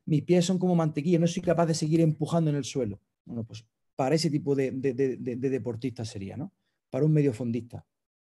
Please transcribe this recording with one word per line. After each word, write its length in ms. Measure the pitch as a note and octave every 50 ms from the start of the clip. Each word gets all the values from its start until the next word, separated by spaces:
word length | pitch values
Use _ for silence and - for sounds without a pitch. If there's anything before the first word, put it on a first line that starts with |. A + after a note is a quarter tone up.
| -
mis 180 | - D#3 D3 -
pies 200 | - F3 F3+ F3
son 140 | F3 F#3+ F3+
como 160 | F#3 F#3 F3+
mantequilla, 460 | E3+ D#3+ D#3 D#3 D3+ D3 F3 F3 E3
no 80 | E3+ E3+
soy 160 | E3+ G3 F3+
capaz 220 | F3+ E3 E3 E3+
de 80 | D#3+ E3
seguir 260 | D#3+ E3+ D3+ D#3+ E3
empujando 500 | E3 D#3+ D3+ - D#3 - E3 E3+ E3 D#3
en 60 | D3
el 80 | C#3+ C3+
suelo". 360 | - - C#3+ B2 G#2+ G2+ - _ _ _ _ _
Bueno, 200 | - B2+ A#2 A2+
pues 200 | - A2 A2 - _ _ _ _ _ _
para 220 | - C#3 C3 D3
ese 120 | E3 D#3+ E3
tipo 280 | C#3 D3+ - C#3 C#3+
de, 160 | C3+ C3+ B2+ -
de, 220 | C3+ B2+ C#3 B2
de, 220 | A#2+ C#3 C3 A#2
de, 200 | - B2 B2+ A#2+
de 140 | B2+ B2 C#3
deportista 540 | C3 C3 G#2+ B2 A#2 A2 - C3 A2+ - A#2+
sería, 320 | A2 - G#2+ G2 G2 G2+
¿no? 160 | G#2+ E3+ G3 _ _ _ _ _ _ _ _
Para 140 | - C3 C#3+
un 80 | D#3 D#3
mediofondista, 760 | D3+ D3 C#3 A#2 A2 C3 A#2+ A2+ A#2+ A2+ A#2 - G2+ - _ _ _ _ _ _ _